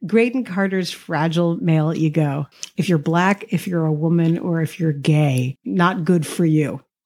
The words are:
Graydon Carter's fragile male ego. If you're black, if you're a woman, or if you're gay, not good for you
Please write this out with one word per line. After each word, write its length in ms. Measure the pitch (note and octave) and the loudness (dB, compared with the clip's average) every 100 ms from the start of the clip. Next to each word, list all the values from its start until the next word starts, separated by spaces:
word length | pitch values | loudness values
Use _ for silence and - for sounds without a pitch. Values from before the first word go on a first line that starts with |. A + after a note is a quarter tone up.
| D#3+ | -2
Graydon 380 | G#3+ A#3+ B3+ | 2 2 0
Carter's 480 | B3 F3+ G3 F#3+ F3 | -4 -2 0 -2 -4
fragile 680 | - - D#3+ D#3+ D#3+ E3+ E3+ | -8 -6 -2 0 2 0 0
male 360 | F3 D#3+ D#3 | 2 2 2
ego. 540 | E3 D#3+ D3 D3+ C#3 D3 _ - - | 0 0 2 0 -2 -8 _ -12 -6
If 120 | F#3 | 0
you're 80 | E3+ | 0
black, 480 | C#3+ E3 F#3 G3 - | 2 2 2 0 -2
if 180 | F3+ - | -6 -2
you're 180 | F3 D#3+ | -2 0
a 80 | |
woman, 440 | D#3 D#3+ E3+ E3 E3+ | 0 0 2 2 0
or 220 | - E3 | -2 -2
if 180 | D#3 - | -2 -2
you're 140 | D#3+ | -4
gay, 640 | C#3+ C3+ D3+ D3 B2+ B2+ C3+ - | -2 2 2 4 2 -2 -6 -4
not 400 | F#3+ F3 F#3 D#3+ | 0 0 0 0
good 200 | F3+ D3+ | 0 0
for 200 | - E3+ | -2 0
you 360 | D#3 C#3+ F#2+ - _ | 2 0 -4 -14 _